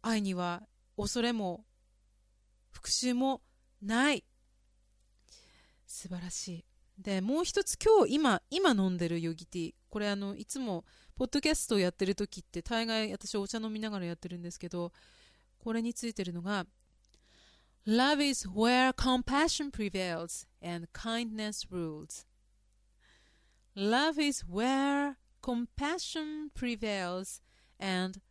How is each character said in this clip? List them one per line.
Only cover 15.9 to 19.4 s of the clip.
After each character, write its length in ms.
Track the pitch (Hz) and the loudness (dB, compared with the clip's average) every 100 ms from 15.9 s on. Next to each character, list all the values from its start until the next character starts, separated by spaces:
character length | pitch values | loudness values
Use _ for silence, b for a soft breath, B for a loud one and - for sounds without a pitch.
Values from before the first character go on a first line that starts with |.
つ 120 | 233 233 | -4 -6
い 60 | |
て 100 | 220 | -4
る 120 | 180 | -6
の 80 | 170 | -6
が、 240 | 180 202 175 _ _ _ _ b b b b b b b 214 | -2 -2 -4 _ _ _ _ b b b b b b b 0
Love 360 | 226 269 294 | 4 4 4
is 240 | 285 254 190 | 2 0 -4
where 460 | 190 226 247 262 | 2 4 6 4
compassion 800 | - 262 254 247 269 | 2 2 2 2 2